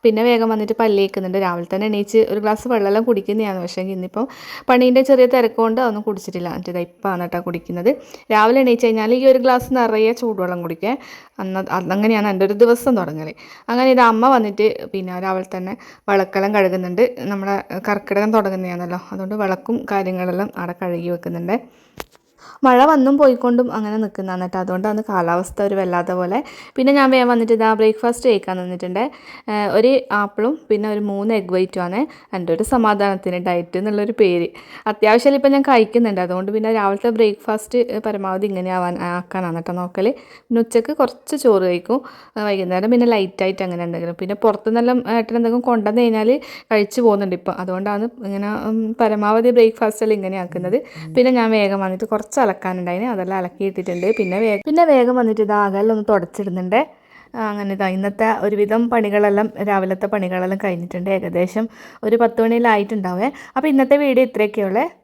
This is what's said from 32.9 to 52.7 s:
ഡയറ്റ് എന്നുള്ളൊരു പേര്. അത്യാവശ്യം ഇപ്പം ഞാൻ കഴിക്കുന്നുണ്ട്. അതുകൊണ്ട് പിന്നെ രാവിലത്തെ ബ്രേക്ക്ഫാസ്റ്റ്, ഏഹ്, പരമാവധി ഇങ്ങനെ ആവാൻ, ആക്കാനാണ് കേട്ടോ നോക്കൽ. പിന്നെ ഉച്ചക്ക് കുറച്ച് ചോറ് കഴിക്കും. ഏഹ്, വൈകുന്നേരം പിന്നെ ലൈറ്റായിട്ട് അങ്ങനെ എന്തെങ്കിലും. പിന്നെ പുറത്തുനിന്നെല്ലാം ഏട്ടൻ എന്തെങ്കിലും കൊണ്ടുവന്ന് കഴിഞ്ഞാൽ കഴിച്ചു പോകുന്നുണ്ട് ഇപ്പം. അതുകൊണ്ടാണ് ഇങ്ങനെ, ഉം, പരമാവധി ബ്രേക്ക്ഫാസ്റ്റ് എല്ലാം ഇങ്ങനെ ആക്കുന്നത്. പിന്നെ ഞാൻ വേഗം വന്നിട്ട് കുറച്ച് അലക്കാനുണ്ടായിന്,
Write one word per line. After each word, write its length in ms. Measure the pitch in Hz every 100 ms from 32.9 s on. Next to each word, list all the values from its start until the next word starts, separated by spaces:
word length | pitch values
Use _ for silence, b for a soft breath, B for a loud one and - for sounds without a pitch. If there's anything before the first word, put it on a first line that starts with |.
| 208 202 190 190 180 180
ഡയറ്റ് 320 | 175 170 185
എന്നുള്ളൊരു 340 | 208 208 208 220
പേര്. 280 | 202 175 170 - B B -
അത്യാവശ്യം 440 | 208 214 226 277 277
ഇപ്പം 140 | 277
ഞാൻ 100 | 277 277
കഴിക്കുന്നുണ്ട്. 500 | 247 220 240 233 196 180
അതുകൊണ്ട് 240 | 180 190 214
പിന്നെ 160 | 214 226
രാവിലത്തെ 340 | 202 196 240 220
ബ്രേക്ക്ഫാസ്റ്റ്, 600 | 220 202 - 214 - 247 240
ഏഹ്, 80 | 214 220
പരമാവധി 400 | 208 196 190 202
ഇങ്ങനെ 200 | 190 185 185
ആവാൻ, 180 | 175 175 175
ആക്കാനാണ് 520 | 175 175 190 180 165
കേട്ടോ 120 | 165 175
നോക്കൽ. 280 | 180 180 196 277 B B _
പിന്നെ 140 | 233
ഉച്ചക്ക് 300 | 226 233 226 302
കുറച്ച് 380 | 262 - - 302
ചോറ് 200 | 269 202 185
കഴിക്കും. 300 | 175 170 247 254 B B -
ഏഹ്, 80 | 208
വൈകുന്നേരം 420 | 196 180 185 208 240
പിന്നെ 120 | 240
ലൈറ്റായിട്ട് 480 | 226 185 - 190 190 185
അങ്ങനെ 160 | 175 170
എന്തെങ്കിലും. 300 | 170 170 170
പിന്നെ 140 | 185 202
പുറത്തുനിന്നെല്ലാം 560 | 226 208 220 233 240 254 240 233
ഏട്ടൻ 180 | 220 226
എന്തെങ്കിലും 240 | 233 240 247
കൊണ്ടുവന്ന് 340 | 240 208 220 240
കഴിഞ്ഞാൽ 260 | 220 220 277 B B -
കഴിച്ചു 260 | 220 208 - 233
പോകുന്നുണ്ട് 300 | 202 196 180
ഇപ്പം. 160 | 180 -
അതുകൊണ്ടാണ് 400 | 185 185 196 202 226 240 208
ഇങ്ങനെ, 220 | 196 202 214 214
ഉം, 100 | 220 220 226
പരമാവധി 500 | 220 214 208 220 233 240
ബ്രേക്ക്ഫാസ്റ്റ് 440 | 226 220 220 214 220
എല്ലാം 120 | 214
ഇങ്ങനെ 180 | 190 190
ആക്കുന്നത്. 340 | 175 175 180 214 - B 160 160
പിന്നെ 160 | 254 254
ഞാൻ 100 | 220 220
വേഗം 220 | 202 196 190
വന്നിട്ട് 220 | 185 220
കുറച്ച് 260 | 214 214 - 233
അലക്കാനുണ്ടായിന്, 560 | 185 190